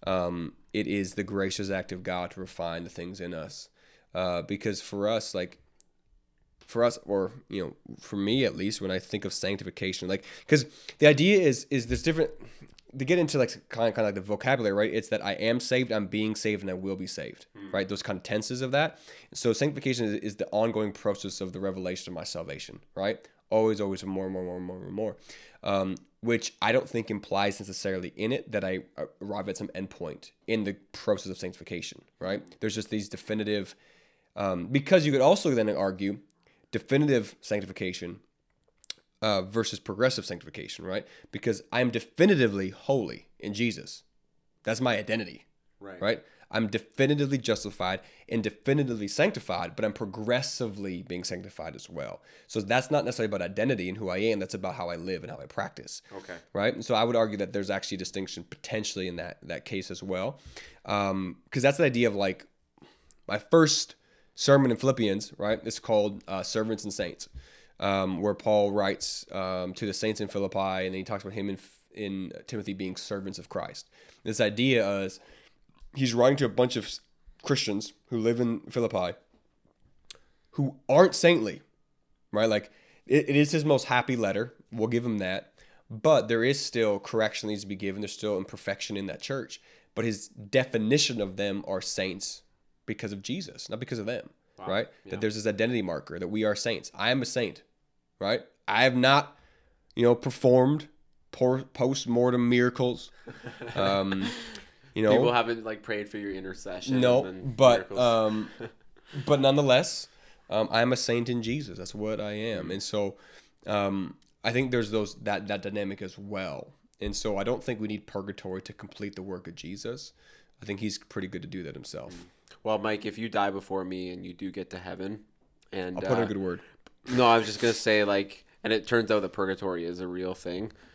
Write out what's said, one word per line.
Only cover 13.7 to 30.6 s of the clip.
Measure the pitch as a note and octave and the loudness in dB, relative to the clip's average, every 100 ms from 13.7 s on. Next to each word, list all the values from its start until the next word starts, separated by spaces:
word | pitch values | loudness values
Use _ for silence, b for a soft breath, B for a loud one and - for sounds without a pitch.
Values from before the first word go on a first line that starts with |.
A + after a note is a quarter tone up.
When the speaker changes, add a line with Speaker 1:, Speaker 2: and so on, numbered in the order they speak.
| A2+ A2+ | 0 2
Speaker 1:
of, | |
kind | G#2 | 2
of, | G#2+ | 0
like, | G2 | 0
the | |
vocabulary, | G2 G#2 C3 C3+ A2 | -4 -2 2 2 2
right? | G2 G#2+ | 2 2
It's | G2 - | 0 -2
that | G#2+ | -2
I | G2+ | -2
am | G2 A2+ A#2+ | 0 0 0
saved, | - B2+ B2+ | 2 0 2
I'm | A2 F#2+ | -2 -2
being | G#2+ G#2+ G#2+ | 0 0 0
saved, | A2 G2+ | -2 -2
and | F#2+ | -4
I | |
will | F#2 F#2+ F#2+ | -4 -4 -4
be | F#2 | -6
saved, | - B1+ - - G2+ | -8 -10 -12 -20 -18
Speaker 2:
Hmm. | G2 | -4
Speaker 1:
right? | G2 F#2+ | -2 -2
Those | G2+ | -4
kind | - F#2+ | -4 -6
of | |
tenses | - G#2+ G#2+ B2 | -2 -4 -2 -4
of | C3 | -2
that. | C3+ D#3 - B B B | 0 0 -4 B B B
So | - A#2+ | -2 0
sanctification | A2 C#3+ C#3+ C3+ B2 A2 | 2 0 0 -2 0 0
is, | G#2 | -2
is | G#2+ G#2 | -4 -6
the | - | -2
ongoing | G#2 A2+ G#2+ G#2+ | 2 2 0 -2
process | G#2 G#2+ G2 G2 - | -2 -2 -2 -6 -8
of | F#2+ | -8
the | F#2 | -6
revelation | F#2+ F#2 F#2 F#2 - | -6 -4 -6 -6 -8
of | E2+ | -10
my | |
salvation, | E2 E2+ D#2+ D2 - - - - | -8 -8 -8 -10 -12 -16 -14 -4
right? | G2 - - b _ | -4 -4 -10 b _
Always, | A2 A2 G#2 | 4 4 2
always | G2+ F#2+ | -2 -4
more, | F#2+ F#2+ F#2+ | -4 -4 -4
more, | F#2 | -6
more, | F2+ F2+ | -6 -8
more, | F2+ F#2 | -8 -10
more, | F#2+ | -10
more. | G2 G#2+ - B B B B | -6 -6 -6 B B B B
Um, | - G2 F#2+ F#2 - _ | -2 0 0 -4 -10 _
which | A2+ A#2 - - | 0 0 0 -2
I | G#2 | 2
don't | B2 - | 2 2
think | A#2 G#2+ | -4 -4
implies | G#2+ - G2 G2+ G2 | -6 -2 0 0 -2
necessarily | G2+ F#2 G2 F#2 F2+ - | -8 -6 -4 -4 -6 -6
in | A2 | -4
it | C3+ - | -2 -2
that | G#2+ | -4
I, | F#2 F#2 - - | -2 -4 -6 -10
uh, | D#2 - | -10 -10
arrive | G2+ G2+ F#2+ | -8 -6 -4
at | F2+ | -6
some | G#2 F#2 | -8 -8
endpoint | F#2+ - E2 C#2+ - _ - | -10 -8 -10 -10 -16 _ -2
in | A2+ | -2